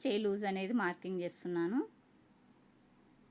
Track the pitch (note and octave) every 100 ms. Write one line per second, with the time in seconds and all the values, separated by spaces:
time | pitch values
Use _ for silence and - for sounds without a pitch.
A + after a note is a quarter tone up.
0 | C4+ G#3 G#3 G3+ G3+ F#3+ F#3+ A#3 F3+ F3
1 | F3+ F#3 F3 - F3+ F3 E3+ B3+ A4 -
2 | _ - - - - - - - - -
3 | - - -